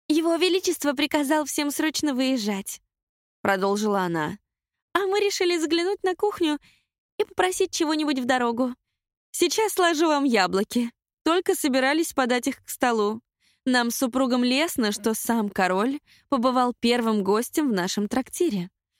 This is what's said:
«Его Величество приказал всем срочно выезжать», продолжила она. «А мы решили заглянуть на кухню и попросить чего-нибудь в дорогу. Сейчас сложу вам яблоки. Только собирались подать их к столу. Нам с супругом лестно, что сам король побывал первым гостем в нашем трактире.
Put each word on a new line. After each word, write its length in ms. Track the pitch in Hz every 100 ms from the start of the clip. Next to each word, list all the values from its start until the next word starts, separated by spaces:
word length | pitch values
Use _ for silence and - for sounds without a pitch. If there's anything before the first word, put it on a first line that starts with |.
| -
«Его 260 | 311 330 330
Величество 580 | 359 359 370 311 285
приказал 520 | 269 294 302 277 311 277
всем 260 | - 294
срочно 420 | 294 311 - 302
выезжать», 680 | 254 262 262 208 196 - - _ _ _ _ _ _
продолжила 600 | 202 196 196 202 214 202
она. 360 | 180 165 151 208 _ _ _ _ _
«А 140 | 349 392
мы 120 | 415
решили 360 | 403 - 359 349
заглянуть 460 | 311 339 359 403
на 120 | 370 349
кухню 440 | 415 - 320 294 _ _ _ _ _ -
и 60 |
попросить 480 | 415 - 370 370 381
чего-нибудь 480 | - 302 311 302 269
в 60 | 247
дорогу. 500 | 254 233 233 254 247 _ _ _ _ _
Сейчас 420 | - 339 - 415
сложу 340 | - 349 302 330
вам 180 | 285 277
яблоки. 640 | 214 180 190 214 247 240 - _ _
Только 320 | 311 359 381 359
собирались 580 | 302 262 262 311 320
подать 340 | - 247 247 269
их 160 | -
к 60 | -
столу. 520 | - 254 226 208 226 - _ _ _ 254
Нам 240 | 247 233
с 60 | -
супругом 480 | 254 262 262 247
лестно, 480 | 247 262 339 - 208
что 220 | 208 226
сам 360 | 220 - 233 208
король 520 | - 180 185 240 285 _ _ -
побывал 460 | 262 254 254 247 -
первым 460 | 233 240 226 214
гостем 460 | 190 214 247 - 285
в 40 |
нашем 360 | 190 185 - 208
трактире. 600 | 240 - - 339 196 175 _ _